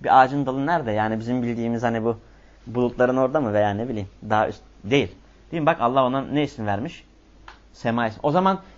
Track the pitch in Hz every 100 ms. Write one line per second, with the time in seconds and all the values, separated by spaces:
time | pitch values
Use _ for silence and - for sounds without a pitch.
0 | 139 131 131 143 131 131 139 170 120 107
1 | 110 110 113 127 120 117 117 117 117 117
2 | 113 110 - - - - - 117 123 120
3 | 123 131 131 151 123 104 104 101 120 110
4 | 98 - 107 107 107 101 - - - 139
5 | 107 - - - - 165 151 165 120 135
6 | 127 135 131 143 143 - 107 101 147 -
7 | - _ _ - - - - - 120 117
8 | 117 104 147 170 190 190 -